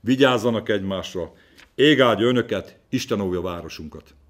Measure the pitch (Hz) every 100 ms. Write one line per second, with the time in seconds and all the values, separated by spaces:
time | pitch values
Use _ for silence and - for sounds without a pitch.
0 | 104 127 135 123 113 113 - 104 95 95
1 | - 92 82 - _ _ - - 143 135
2 | 123 104 117 127 113 98 - - _ 127
3 | - 107 95 90 90 85 80 - 78 76
4 | _ _